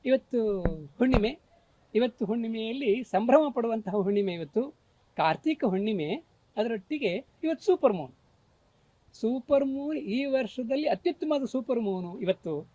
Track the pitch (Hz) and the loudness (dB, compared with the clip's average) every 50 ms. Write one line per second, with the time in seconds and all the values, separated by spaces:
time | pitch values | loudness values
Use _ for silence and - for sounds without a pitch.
0 | - 254 262 262 - _ - 240 220 214 202 190 170 170 165 156 151 143 - - | 4 2 2 2 2 _ -2 0 0 0 0 0 -2 -4 -4 -4 -12 -16 -2 0
1 | 240 262 254 226 202 233 302 - _ _ _ _ _ _ _ _ _ _ - 214 | 2 2 4 2 2 0 -2 -6 _ _ _ _ _ _ _ _ _ _ 0 2
2 | 247 247 - _ 233 175 220 240 226 226 226 220 220 220 233 277 285 214 196 254 | 2 2 0 _ -4 -2 -2 -2 -2 -4 -4 -4 -4 -4 -4 -2 0 0 0 0
3 | 240 - - 185 220 240 262 311 311 285 240 247 226 233 226 226 214 185 185 208 | 0 -2 0 0 4 6 6 6 6 4 0 -2 -2 0 -2 -2 -4 -2 -2 0
4 | 185 196 202 202 202 190 175 170 165 143 _ 214 254 285 - _ _ _ _ _ | 0 2 2 2 0 0 -2 -4 -8 -4 _ -4 -4 -4 -10 _ _ _ _ _
5 | _ _ _ - 156 160 160 - - 311 311 - - 214 185 190 202 220 214 180 | _ _ _ 0 0 0 0 0 -2 -2 -2 0 0 0 0 0 0 0 -2 -2
6 | 151 151 202 320 - _ _ _ _ _ _ - 220 233 226 208 - _ 302 294 | -2 -2 -4 -6 -8 _ _ _ _ _ _ -4 -2 -2 -2 -6 -6 _ -6 -2
7 | 277 190 170 226 - _ _ _ - 311 330 - - - 359 - - 247 202 175 | -2 -2 -2 -4 -8 _ _ _ -4 -4 -4 0 2 2 2 4 4 2 2 2
8 | 143 127 - _ _ _ _ _ _ _ _ _ _ _ _ _ _ _ _ _ | -6 -10 -14 _ _ _ _ _ _ _ _ _ _ _ _ _ _ _ _ _
9 | _ _ _ - - 220 247 262 247 - 285 277 277 269 269 277 285 294 311 285 | _ _ _ -4 -2 -2 -2 -2 0 2 2 2 4 0 -2 -4 -4 -4 -6 -6
10 | 294 196 208 254 277 277 262 262 247 202 - - 247 226 269 285 302 - - - | -4 -2 -2 -2 0 0 0 0 -2 -2 -6 -8 -4 -2 -2 0 0 0 -2 0
11 | - 349 - _ 330 302 302 285 269 233 - 262 233 - 254 233 226 196 190 185 | -2 -4 -2 _ -2 0 0 0 0 -2 -4 -4 -2 0 -2 0 0 -2 -2 -2
12 | 185 175 175 247 214 175 185 - - 170 156 143 151 - | -4 -8 -8 -4 -2 -2 -2 -2 -2 -6 -6 -6 -6 -12